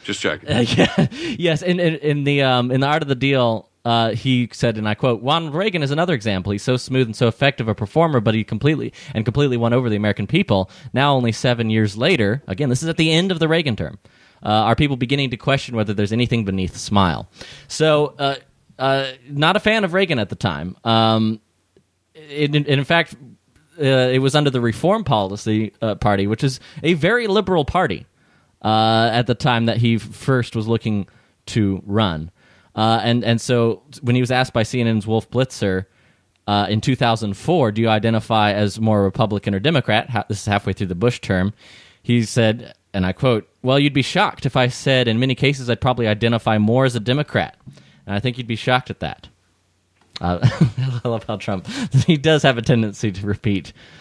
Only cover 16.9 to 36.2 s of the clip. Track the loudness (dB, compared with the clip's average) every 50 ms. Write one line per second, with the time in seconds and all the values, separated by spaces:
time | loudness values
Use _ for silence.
16.9 | 2 2 2 2 0 -2 -8 -12 _ -20 -20 -20 -20 -20 -18 -12 -4 0 2 2
17.9 | 2 2 0 -2 -4 -4 -4 -4 -4 -6 -10 _ _ _ _ _ _ -4 -2 0
18.9 | 0 0 -2 -4 -8 -12 -16 -10 -4 0 0 2 2 2 2 0 0 2 0 0
19.9 | 0 0 0 0 0 -2 -2 -4 -4 -4 -4 -4 -4 -4 -6 -10 -10 -6 -2 0
20.9 | 2 4 4 4 4 2 2 0 -2 -4 _ _ _ _ _ _ _ _ _ _
21.9 | _ _ _ _ _ -20 -20 -10 -4 -2 0 0 2 0 2 2 0 0 0 2
22.9 | 0 0 0 -2 -6 -18 -20 -20 -20 -20 _ _ _ _ _ _ _ -2 0 2
23.9 | 4 4 4 4 2 2 2 2 2 2 2 2 2 2 0 0 0 0 0 0
24.9 | 0 0 0 0 0 0 0 -2 -4 -6 -2 0 0 0 0 -2 -6 _ -4 -4
25.9 | -4 -2 0 0 2 2 2 0 0 0 -2 -2 -2 -4 -10 -18 -12 -4 -2 0
26.9 | 0 2 2 0 0 0 0 0 0 0 0 2 0 0 0 0 0 0 0 0
27.9 | -2 -6 -10 -14 _ _ _ _ _ _ _ _ _ _ -2 0 2 4 4 4
28.9 | 4 4 2 2 2 0 0 0 -2 0 0 0 2 2 2 0 0 2 2 2
29.9 | 2 0 -2 -6 -14 -6 -2 0 0 0 0 -2 -4 -6 -2 -2 -2 -2 -2 -2
30.9 | -4 -4 -4 -6 _ _ _ _ _ _ _ -4 -2 0 0 0 0 -2 -4 -4
31.9 | -2 0 0 0 -2 -4 -8 -10 -14 _ _ _ _ _ _ _ -4 -2 0 2
32.9 | 2 2 2 0 0 0 0 0 0 0 0 0 0 2 2 2 0 -2 -8 -16
33.9 | -18 -6 -2 0 2 2 2 2 2 0 0 0 0 0 -2 0 0 0 0 0
34.9 | 0 0 0 0 0 -2 -2 -2 -2 -2 -2 -2 -2 -2 -2 0 0 -2 -4 -6
35.9 | _ _ _ _ _ _